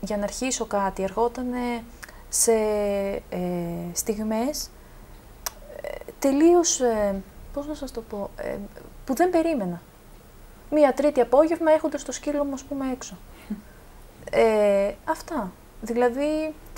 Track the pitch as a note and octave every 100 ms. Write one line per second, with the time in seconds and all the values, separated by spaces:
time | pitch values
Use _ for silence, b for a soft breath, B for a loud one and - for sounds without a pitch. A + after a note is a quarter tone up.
0 | G3 G#3 G3+ - C4 - A3+ G#3 G3 F#3
1 | F#3+ F#3+ A#3 A#3 B3 B3 B3 A#3 A#3 B
2 | B B B - - A3 G#3+ G#3 G#3 G3+
3 | G3 G3+ - F3+ F3+ F3 E3+ E3+ E3+ E3+
4 | - G#3 A3 A3 B3 D4+ - - B B
5 | B B - - - - - - - -
6 | - - C#4 C#4 E4 F4 E4 - B3 A3
7 | G3+ G3 F#3+ - - - C#4+ D4+ C4 -
8 | A3+ G3+ G3 - - - G3+ - - -
9 | - B3 F4+ F4 E4 D4 F#3 E3+ - -
10 | - - - - - - - D4+ D4 B3+
11 | D4 C#4+ A#3 C4 D#4+ E4 E4 D#4 D#4 C#4+
12 | - B3 - C#4+ C#4+ C4+ - C#4 C4 B3+
13 | - F3+ - B B G3+ B B B -
14 | - - - - A3+ G#3+ G#3 G3+ G3+ -
15 | - D#4+ - D#4+ F#3+ - - - A#3 A#3+
16 | B3 A#3+ D4 D#4 D#4 D4+ -